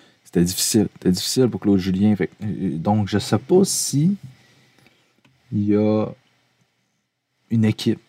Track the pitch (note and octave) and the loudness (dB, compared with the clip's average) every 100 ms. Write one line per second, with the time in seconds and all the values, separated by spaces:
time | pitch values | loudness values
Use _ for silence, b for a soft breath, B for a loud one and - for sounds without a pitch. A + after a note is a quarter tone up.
0 | b b _ F2+ F2 F#2 - A2+ G2 - | b b _ 0 0 0 0 0 0 -2
1 | F2+ F#2 - B2+ B2 G2 G#2+ G2 F#2+ F#2 | -2 -2 -2 0 0 0 0 0 0 2
2 | G#2+ G2+ E2+ - G#2 - F#2 D2+ F2+ G#2+ | 2 2 -2 -6 -10 -6 -6 -4 -2 -2
3 | G2 G2+ - G#2+ - F#3 F#3+ - - C#3 | 0 -2 0 -2 2 2 2 -2 -4 0
4 | E3+ G3+ C3 b b b b b b b | 0 -2 -8 b b b b b b b
5 | b _ _ _ - A2+ G#2 G#2 G#2+ G#2+ | b _ _ _ -8 -4 0 2 2 0
6 | G#2+ - _ _ _ _ _ _ _ _ | -2 -8 _ _ _ _ _ _ _ _
7 | _ _ _ _ - A#2 A2 A2 A#2+ G#2+ | _ _ _ _ -4 0 2 0 -2 -2